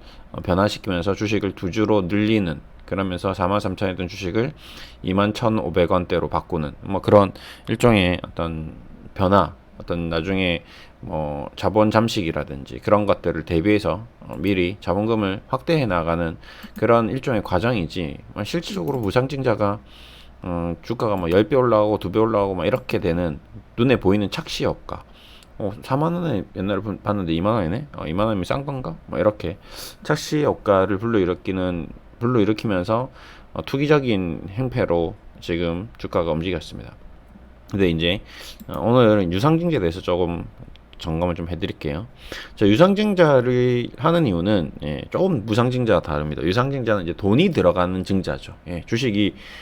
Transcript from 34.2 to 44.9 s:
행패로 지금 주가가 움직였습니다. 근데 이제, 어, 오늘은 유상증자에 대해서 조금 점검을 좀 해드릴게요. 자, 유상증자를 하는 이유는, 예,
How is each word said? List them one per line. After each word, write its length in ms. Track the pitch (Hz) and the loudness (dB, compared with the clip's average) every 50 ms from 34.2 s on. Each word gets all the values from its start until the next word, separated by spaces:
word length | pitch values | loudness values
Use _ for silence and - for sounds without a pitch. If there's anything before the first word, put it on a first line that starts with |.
| 92 85 76 50 - 92 | 0 -2 -4 -6 -8 -8
행패로 640 | 95 110 131 123 120 127 95 - 85 85 82 90 107 - - - - - | -6 -4 -4 -2 -2 0 0 2 2 2 0 0 -2 -8 -14 -20 -20 -12
지금 480 | - - 87 85 87 85 85 87 104 120 - | -6 -4 -2 -2 -2 -2 -2 -4 -6 -10 -12
주가가 340 | - - 95 - 98 85 82 | -12 -8 -4 -2 -2 0 0
움직였습니다. 640 | 76 80 82 95 90 80 - - - 52 - 58 - - - - - - - - - - - - - - - - | 0 -2 -2 -2 -4 -6 -6 -10 -14 -16 -16 -16 -18 -20 -20 -20 -20 -20 -20 -20 -20 -20 -20 -20 -20 -20 -12 -6
근데 180 | - 98 95 87 | -2 0 2 2
이제, 320 | 82 80 85 85 95 104 - - - - - - - - - - | 2 2 0 0 0 -2 -6 -12 -18 -18 -18 -18 -18 -16 -14 -10
어, 100 | - 67 | -6 -2
오늘은 520 | 80 110 123 127 120 107 107 104 92 82 90 | 0 2 4 6 6 6 6 4 2 2 0
유상증자에 480 | 95 120 156 165 165 175 175 156 123 | 2 2 2 2 2 2 0 0 0
대해서 220 | 90 85 82 92 87 | 0 0 -2 -2 -2
조금 420 | - 90 87 90 82 85 85 - - - - - - - - - - - - | -2 0 0 0 0 -2 -4 -6 -10 -14 -16 -18 -18 -20 -20 -20 -20 -18 -10
점검을 360 | - 87 80 82 87 90 82 | -6 -4 -2 0 0 0 -2
좀 140 | 90 85 82 | -2 -6 -6
해드릴게요. 580 | 87 80 98 80 - - - 73 71 85 113 - - - - - - - - - - | -6 -6 -6 -6 -6 -6 -6 -6 -6 -6 -8 -10 -14 -18 -18 -16 -14 -14 -14 -12 -2
자, 100 | - 110 | 2 4
유상증자를 1200 | 98 107 123 175 196 202 196 214 214 196 175 170 151 139 127 117 127 123 123 123 127 123 120 120 - - | 6 6 8 8 6 6 4 2 2 4 4 6 6 6 6 4 4 2 2 2 2 2 0 -2 -4 -4
하는 300 | - 127 160 170 175 160 | -2 0 2 4 4 4
이유는, 460 | 113 90 82 85 104 107 95 78 65 - - 76 | 2 2 2 2 2 2 2 0 -2 -6 -8 -8
예, 200 | 73 | -6